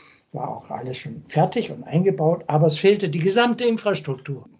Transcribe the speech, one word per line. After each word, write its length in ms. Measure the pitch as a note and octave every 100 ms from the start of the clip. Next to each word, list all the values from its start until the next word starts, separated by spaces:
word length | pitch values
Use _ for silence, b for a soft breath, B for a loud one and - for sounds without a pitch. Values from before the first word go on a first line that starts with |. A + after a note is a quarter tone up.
| B B B
war 240 | B2+ B2+ -
auch 140 | -
alles 280 | B2 B2+ C3
schon 260 | - A2+ -
fertig 440 | D3 F#3 A#3+ F3+
und 120 | A#2+ -
eingebaut, 580 | D#3 F#3+ D#3 D#3 E3+ -
aber 220 | D3 D#3+
es 100 | D3+
fehlte 320 | G3 G#3 F#3
die 80 | D#3+
gesamte 480 | F3+ G#3 A#3+ A#3 A#3+
Infrastruktur. 840 | A3+ G#3 F#3 D3 C3 - C3+ - _